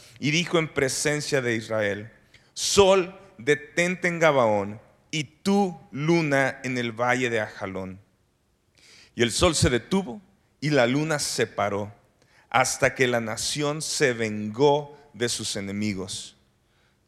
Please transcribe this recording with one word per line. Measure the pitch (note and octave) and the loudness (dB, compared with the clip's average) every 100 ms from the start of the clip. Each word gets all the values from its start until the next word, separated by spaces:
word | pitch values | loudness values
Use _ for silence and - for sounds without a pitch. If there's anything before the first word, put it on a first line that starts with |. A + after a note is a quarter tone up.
| - - | -20 -6
y | - | -2
dijo | D#3+ E3+ E3+ | 0 2 0
en | D#3 | -2
presencia | - C3 - D3+ D3 C#3+ C#3 | -2 -2 -2 -2 -2 -2 -2
de | A#2+ | 0
Israel: | A2+ A2 A2 G#2 G2+ A2 - _ - _ | -2 -2 -2 -2 -4 -8 -18 _ -20 _
"Sol, | - - G3 F#3+ F#3+ F3+ - - - | -6 0 6 6 6 2 -6 -20 -8
detente | A#2 D3 - E3+ F3 F#3 F3+ | 0 0 0 -2 -2 0 -2
en | E3+ | 2
Gabaón, | D#3+ C#3 A2+ G#2 G2 A2+ - _ _ | 4 6 4 2 -2 -8 -18 _ _
y | D#3 | -6
tú, | C#3 _ - G3+ F#3+ D#3+ - | -6 _ 0 2 2 -4 -12
luna, | C3 D3+ E3+ D#3 C#3 C3+ - | -4 2 2 4 2 2 -2
en | B2+ B2+ | -6 -4
el | A#2+ | -4
valle | A2 B2 B2+ B2 | -2 0 2 0
de | A2+ | 0
Ajalón". | G#2+ - G2 F#2 F#2+ F#2+ _ _ _ _ _ _ _ _ - - - | -2 -6 -8 -8 -10 -12 _ _ _ _ _ _ _ _ -20 -20 -10
Y | - | -2
el | A#2 | 0
sol | - F3 | 2 2
se | D3+ D#3+ | 4 2
detuvo | A#2+ - G3 F#3 A2+ - _ _ - | 2 0 -2 -2 -10 -16 _ _ -6
y | D3+ | 0
la | C#3+ A#2+ | 4 4
luna | C#3 D#3 D3 | 2 0 -2
se | - - A2+ | -4 -2 -4
paró, | - G2+ G2+ G#2 - _ _ _ _ - | -2 -2 -2 -6 -12 _ _ _ _ -2
hasta | A#2+ B2+ - C3 | 0 0 0 -2
que | - B2 | 2 0
la | A#2+ | 0
nación | A2 A2 - C#3+ D3 D#3 | -2 -6 -6 -4 -4 -4
se | - - C#3+ | -6 0 0
vengó | A#2 A2+ G#2+ G#2+ A2 C#3+ D3 C#3+ - - | 0 -2 -4 -6 2 4 2 -2 -16 -16
de | - A#2+ | -6 -4
sus | - A2 A2 | -4 -6 -6
enemigos. | G2 G2+ G#2+ F#2+ F#2+ - - - _ _ _ _ _ _ | -6 -4 -4 -4 -8 -10 -12 -20 _ _ _ _ _ _